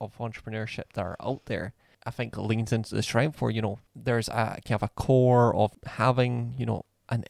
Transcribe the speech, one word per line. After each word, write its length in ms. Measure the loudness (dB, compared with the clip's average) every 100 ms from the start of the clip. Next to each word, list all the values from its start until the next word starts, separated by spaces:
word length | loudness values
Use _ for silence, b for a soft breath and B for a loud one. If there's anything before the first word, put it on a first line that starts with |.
of 160 | -12 -10
entrepreneurship 720 | -10 -10 -8 -6 -6 -8 -10 -8
that 100 | -6
are 120 | -6
out 240 | -6 -6 -6
there. 280 | -6 -6 b b b -12
I 60 |
think 240 | -8 -8 -4
leans 380 | 0 0 0
into 200 | -2 -2
the 80 | -4
strength 400 | 0 0 0 0
where, 100 | -2
you 100 | 0
know, 180 | -2 -6 _ -8
there's 320 | -2 0 0
a 320 | -2 -2 -4 -4
kind 100 | -2
of 80 |
a 60 | -2
core 640 | -2 2 6 8 8 6 4
of 160 | 2 0 -12
having, 680 | 0 2 4 2 0 -4 -4
you 80 | -4
know, 180 | -4 -6 _ -6
an 160 | -6